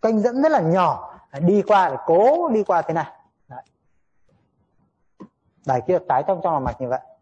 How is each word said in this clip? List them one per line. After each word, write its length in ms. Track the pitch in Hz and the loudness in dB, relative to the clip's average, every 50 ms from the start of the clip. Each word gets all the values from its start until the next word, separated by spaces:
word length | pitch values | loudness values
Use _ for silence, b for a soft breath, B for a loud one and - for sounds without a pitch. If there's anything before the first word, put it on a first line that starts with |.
kênh 180 | - 226 226 214 | 0 0 0 2
dẫn 220 | 202 240 240 262 277 | 0 0 0 2 0
rất 80 | 320 | 2
là 80 | 311 262 | 2 2
nhỏ, 600 | 175 160 165 190 180 160 135 - - - - - _ _ _ 139 | 0 2 2 2 2 0 0 -4 -8 -18 -20 -20 _ _ _ -2
đi 220 | 156 175 196 208 | 0 2 2 2
qua 280 | 196 - 214 196 185 170 | 2 2 2 4 4 2
để 60 | 131 127 - | -2 -6 -2
cố 440 | - 165 175 208 247 294 339 349 320 | 0 2 4 4 4 2 2 0 0
đi 140 | 233 220 202 | 0 -2 0
qua 180 | - 190 170 | 0 0 -2
thế 120 | 160 - 160 | 0 -2 -4
này. 120 | 165 151 - - _ _ _ _ _ _ _ | -6 -6 -8 -12 _ _ _ _ _ _ _
Đấy. 160 | 127 123 - _ _ _ _ _ _ _ _ _ _ _ _ _ _ _ _ _ _ _ _ _ _ _ _ _ _ _ _ _ _ _ - - _ _ _ _ _ _ _ 147 | -20 -20 -20 _ _ _ _ _ _ _ _ _ _ _ _ _ _ _ _ _ _ _ _ _ _ _ _ _ _ _ _ _ _ _ -20 -20 _ _ _ _ _ _ _ -2
Đấy, 140 | 131 127 117 - | -2 -2 0 0
kia 100 | 185 175 - - | -2 -2 0 0
tái 160 | 147 131 147 | -2 -2 0
thông 180 | - 190 180 - | 0 -4 -2 -2
trong 100 | 185 165 | -2 -2
lòng 100 | 147 131 | -2 -2
mạch 180 | 127 117 - | -4 -6 -6
như 60 | 131 123 | -6 -6
vậy. 120 | 123 127 - - - _ | -6 -6 -8 -12 -20 _